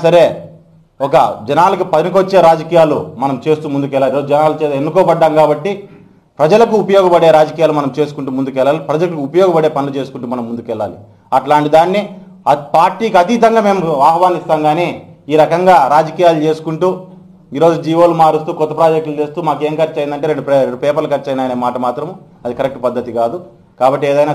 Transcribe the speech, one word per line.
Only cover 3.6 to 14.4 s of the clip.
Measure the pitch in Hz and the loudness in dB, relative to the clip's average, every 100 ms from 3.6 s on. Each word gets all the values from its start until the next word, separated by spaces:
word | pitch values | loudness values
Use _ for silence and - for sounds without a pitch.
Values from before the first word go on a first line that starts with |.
| 151 139 | -2 -6
ముందుకెళ్ళాలి. | 139 135 135 | -4 -2 0
ఈరోజు | 135 139 | -2 0
జనాల | 143 156 151 | 0 2 0
చేత | 151 139 | -2 -2
ఎన్నుకోబడ్డాం | 151 165 175 160 160 151 | -2 0 2 2 2 4
కాబట్టి | 151 147 165 202 - - - _ _ - | 2 0 -4 -8 -12 -20 -20 _ _ -2
ప్రజలకు | 151 208 226 214 | 2 4 4 2
ఉపయోగపడే | 185 196 185 175 160 156 | 2 2 4 4 6 4
రాజకీయాలు | 156 151 156 151 | 2 0 0 0
మనం | 143 135 | -4 -4
చేసుకుంటూ | 147 147 135 131 | -4 -4 -8 -6
ముందుకెళ్ళాలి, | 139 127 131 156 - | -4 -2 0 0 -2
ప్రజలకు | 151 175 160 135 | -2 -2 -4 -4
ఉపయోగపడే | 165 190 165 156 143 | 2 2 2 0 -2
పనులు | 139 135 | -4 -6
చేసుకుంటూ | 131 131 120 | -10 -10 -8
మనం | 123 117 | -8 -8
ముందుకెళ్ళాలి. | 117 110 110 101 85 - _ _ 135 | -10 -8 -8 -8 -10 -20 _ _ -2
అట్లాంటి | 127 147 147 156 | 2 2 4 4
దాన్ని | 175 202 196 - - - - | 4 0 -4 -10 -20 -6 -2
ఆ | 147 - 156 | -2 0 0
పార్టీకి | 180 180 226 185 | 0 0 0 2
అతీతంగా | 175 240 220 226 202 | 2 2 2 2 2
మేము | 196 165 147 143 | 0 -2 2 2
ఆహ్వానిస్తాం, | 165 180 170 | 4 2 0